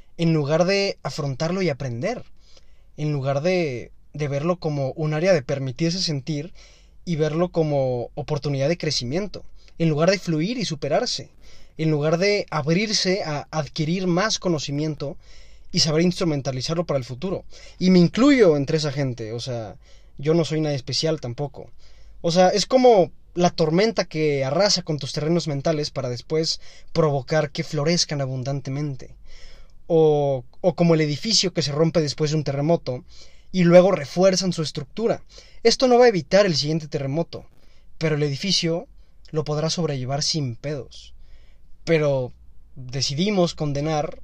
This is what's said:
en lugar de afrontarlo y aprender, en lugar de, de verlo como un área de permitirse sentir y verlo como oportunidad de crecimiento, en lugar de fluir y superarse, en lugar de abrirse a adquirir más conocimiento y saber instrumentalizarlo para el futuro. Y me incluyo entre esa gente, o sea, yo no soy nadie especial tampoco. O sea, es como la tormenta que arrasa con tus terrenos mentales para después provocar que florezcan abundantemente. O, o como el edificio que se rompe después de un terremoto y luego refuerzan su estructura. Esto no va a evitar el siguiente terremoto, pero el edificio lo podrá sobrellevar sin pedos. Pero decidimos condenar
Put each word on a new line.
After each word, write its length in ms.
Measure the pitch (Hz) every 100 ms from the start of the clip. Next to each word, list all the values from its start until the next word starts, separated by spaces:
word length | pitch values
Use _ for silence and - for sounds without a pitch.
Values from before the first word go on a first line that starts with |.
| - -
en 160 | 170
lugar 320 | 160 139 160
de 340 | 175 202 196 -
afrontarlo 600 | 151 147 143 127 160 190
y 60 | 175
aprender, 560 | 131 135 117 175 240 - - - - - - - -
en 160 | 151
lugar 300 | 147 131 139
de, 500 | 165 185 156 120 - - -
de 160 | 143 147
verlo 300 | 139 165 175
como 340 | 160 143 135
un 220 | - 151
área 180 | 151 185
de 100 | 170
permitirse 560 | 123 139 135 123 165 185
sentir 520 | 170 143 127 147 165 - - - - - -
y 100 | 156
verlo 340 | 156 156 180
como 600 | 170 156 143 131 123 -
oportunidad 540 | - 135 151 147 135 139
de 80 | 175
crecimiento, 680 | 156 - 120 160 208 - - - - -
en 100 | 165
lugar 220 | 147 170
de 80 | 196
fluir 400 | - 151 185 254
y 80 | 175
superarse, 640 | 147 139 170 247 - - - - - - -
en 120 | 156
lugar 280 | 151 151 165
de 280 | 196 202 -
abrirse 720 | 156 139 170 214 214 185 160
a 240 | 156 147 -
adquirir 560 | 156 139 - 156 185 185
más 300 | 170 214 -
conocimiento 800 | 185 156 139 143 156 147 139 139 - - - - -
y 80 | 180
saber 220 | 156 151
instrumentalizarlo 840 | 180 175 175 147 135 127 123 165
para 140 | 165 143
el 60 |
futuro. 400 | 120 123 190 160 - - - -
Y 120 | 185
me 100 | 180
incluyo 560 | 170 - 277 269 190 147
entre 220 | 139 156
esa 120 | 151
gente, 400 | 135 135 117 110
o 80 | 117
sea, 360 | 131 120 104 - - - - -
yo 160 | 143
no 100 | 170
soy 160 | 156 156
nadie 160 | 151 143
especial 440 | - 123 160 160
tampoco. 500 | 123 117 143 - - - - - - -
O 100 | 170
sea, 160 | 170 185
es 180 | 202 -
como 460 | 262 247 214 160 - -
la 160 | 175 175
tormenta 560 | - 156 170 226 214 180
que 380 | 156 156 139
arrasa 380 | 135 147 202 180
con 160 | 170 151
tus 140 | 139
terrenos 340 | - 151 170 156
mentales 440 | 139 165 151 147
para 180 | 147 131
después 520 | 120 - 160 160 - - - -
provocar 580 | - 160 139 123 156 147
que 120 | -
florezcan 580 | 160 151 147 175 - 147
abundantemente. 920 | 131 131 127 139 135 139 151 131 - - - - - - - - -
O, 580 | 165 156 147 143 131 - -
o 140 | 185
como 200 | - 170
el 80 | 160
edificio 500 | 151 143 226 190 185
que 100 | 170
se 80 | 147
rompe 300 | 143 - 175
después 320 | 151 - 151
de 40 | 156
un 40 |
terremoto 640 | 143 135 147 170 - 127 - - - - -
y 120 | 185
luego 260 | 170 180 180
refuerzan 600 | 185 131 170 190 180 185
su 100 | 165
estructura. 600 | 151 - 135 - 220 143 - - - -
Esto 260 | 226 - 254
no 100 | 240
va 80 | 247
a 20 |
evitar 380 | 190 - 190 202
el 100 | 139
siguiente 320 | 147 160 156
terremoto, 580 | 151 135 151 175 98 - - - - - -
pero 200 | 156 147
el 60 |
edificio 640 | 147 139 196 170 170 165 - - - - -
lo 140 | 156
podrá 260 | 147 151 160
sobrellevar 520 | 180 160 135 127 143
sin 340 | - 165 131 117
pedos. 580 | 143 147 - - - - - - - - - -
Pero 480 | - 160 151 135 123 - - - -
decidimos 800 | - 127 131 - 143 196 196 175
condenar 640 | - 147 139 151 156 156 -